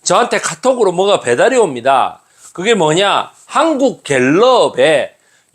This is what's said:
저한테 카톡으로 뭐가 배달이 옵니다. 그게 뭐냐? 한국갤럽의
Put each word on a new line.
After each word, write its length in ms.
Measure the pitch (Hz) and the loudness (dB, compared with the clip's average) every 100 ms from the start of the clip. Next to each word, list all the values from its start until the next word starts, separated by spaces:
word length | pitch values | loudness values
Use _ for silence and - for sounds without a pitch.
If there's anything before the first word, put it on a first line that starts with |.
저한테 360 | - 190 233 202 | 0 0 0 -2
카톡으로 520 | - 165 254 247 196 | -6 -4 -2 0 0
뭐가 280 | 175 196 190 | 0 0 0
배달이 380 | 123 120 220 254 | 0 0 2 2
옵니다. 640 | 196 123 127 135 98 - _ _ - | -2 -2 0 0 0 -6 _ _ -20
그게 200 | - 196 | -8 -2
뭐냐? 580 | 214 156 160 202 147 - _ | 0 2 0 0 -2 -4 _
한국갤럽의 1700 | _ 247 320 277 269 175 - 135 127 170 247 240 147 - 147 143 98 _ _ _ _ | _ -2 -2 0 -2 -4 -4 0 0 2 2 2 0 0 2 2 -2 _ _ _ _